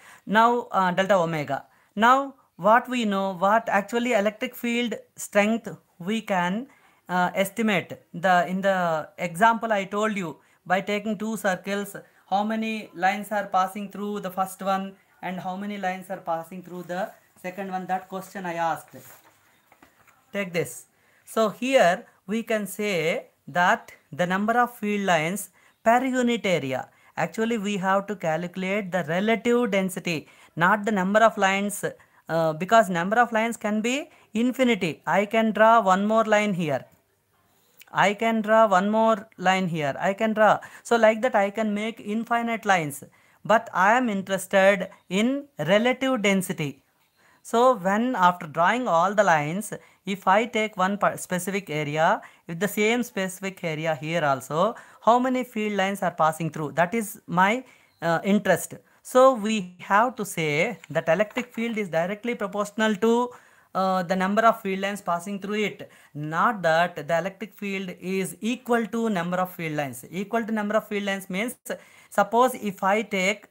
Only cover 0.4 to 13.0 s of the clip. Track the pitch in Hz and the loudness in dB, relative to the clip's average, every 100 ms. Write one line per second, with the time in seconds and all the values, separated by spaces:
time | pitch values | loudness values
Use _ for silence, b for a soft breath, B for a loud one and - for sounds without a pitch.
0.4 | 233 240 - 190 185 175 196 196 165 160 | 4 4 0 0 2 2 2 2 2 -2
1.4 | 139 135 - b b 202 226 269 277 - | -4 -6 -8 b b 2 4 4 2 -8
2.4 | b - 185 233 247 247 214 196 196 185 | b -2 4 4 4 -2 0 0 -2 0
3.4 | 190 226 220 196 202 233 240 220 208 208 | 2 2 2 -2 0 -2 0 0 0 -2
4.4 | 254 - 240 233 240 220 - - - 208 | -8 -6 -4 -2 -2 -6 -12 -16 -4 0
5.4 | 202 233 202 151 _ - 175 220 220 185 | 2 0 -6 -16 _ -14 -6 -6 -2 -2
6.4 | 175 208 269 b b b b 180 180 185 | -2 -4 -8 b b b b -2 0 0
7.4 | 190 - 220 185 135 - _ 170 185 180 | -4 -2 -2 -2 -4 -12 _ -2 2 2
8.4 | 165 190 196 190 175 160 143 - 175 165 | 2 0 0 0 0 -2 -6 -8 -8 2
9.4 | 226 226 226 208 190 208 220 202 170 135 | 4 4 0 -2 -2 -2 -2 -2 -6 -10
10.4 | b b 170 185 190 208 214 208 220 214 | b b -2 -2 0 -4 -4 -6 -6 -4
11.4 | 202 180 196 202 202 - - b b 190 | -2 -4 -4 -6 -6 -12 -20 b b -2
12.4 | 214 220 220 220 196 165 | -2 -4 -4 -6 -10 -2